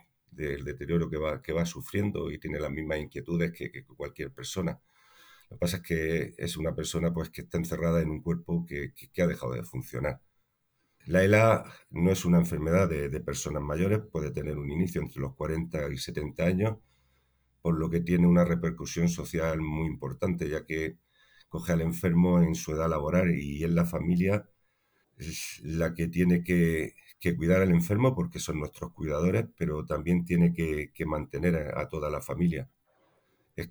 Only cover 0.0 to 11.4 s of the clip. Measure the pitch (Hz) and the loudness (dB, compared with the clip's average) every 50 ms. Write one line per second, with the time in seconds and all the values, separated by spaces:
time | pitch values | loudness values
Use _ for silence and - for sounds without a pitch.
0 | _ _ _ _ _ _ - - 76 71 71 71 67 71 67 67 71 78 85 85 | _ _ _ _ _ _ -12 -8 -6 -6 -6 -6 -6 -8 -8 -8 -4 0 0 0
1 | 82 - 78 76 76 78 73 69 - - 78 85 85 85 - - - - - 101 | 0 0 -2 -4 -2 -4 -4 -4 -6 -4 -2 -2 -2 -2 -4 -8 -10 -6 -4 -2
2 | 101 104 - 82 80 78 76 76 - 76 73 73 76 71 69 78 78 76 78 78 | -2 -2 -2 -4 -6 -6 -8 -8 -8 -6 -6 -4 -4 -4 -6 -6 -4 -4 -4 -4
3 | 76 71 - 69 65 - 87 85 85 82 - - 69 58 - 69 67 - - - | -4 -6 -10 -12 -6 -4 -2 0 0 -2 -4 -6 -10 -12 -12 -14 -20 -18 -14 -12
4 | 71 67 - - 71 69 - - 65 - - 95 87 85 - - _ _ _ _ | -12 -12 -10 -10 -12 -12 -12 -12 -12 -8 -6 -4 -4 -4 -6 -8 _ _ _ _
5 | _ _ _ - - - - - _ _ - - 90 85 87 85 - - 85 80 | _ _ _ -20 -20 -20 -20 -20 _ _ -6 -4 -2 -2 -2 -4 -4 -4 -4 -2
6 | 80 80 82 78 69 - - - - 85 - 78 78 82 - - 73 - - 82 | 0 0 -2 -2 -2 -4 -8 -8 -8 -6 -6 -4 -4 -4 -4 -4 -6 -4 -2 -2
7 | 85 85 85 82 80 - - - - - - 85 85 82 - - 82 85 82 85 | 0 0 0 -2 -4 -6 -8 -14 -12 -6 -4 -4 -4 -2 -2 -2 0 2 2 2
8 | 80 78 78 73 - 85 85 85 - - 85 85 85 - 71 71 71 69 - - | 2 0 -2 -4 -2 -2 -4 -4 -2 -2 -2 -2 -2 -4 -6 -8 -8 -10 -12 -16
9 | - - _ - 90 85 65 - 67 62 62 60 58 - - 64 64 - - 60 | -20 -8 _ 0 0 0 0 -2 -4 -6 -6 -6 -8 -8 -10 -10 -10 -8 -8 -6
10 | 69 73 67 - _ _ _ _ _ _ _ _ _ _ _ _ _ _ _ _ | -4 -4 -6 -6 _ _ _ _ _ _ _ _ _ _ _ _ _ _ _ _
11 | _ - 85 92 95 98 107 107 | _ 2 4 6 6 8 8 8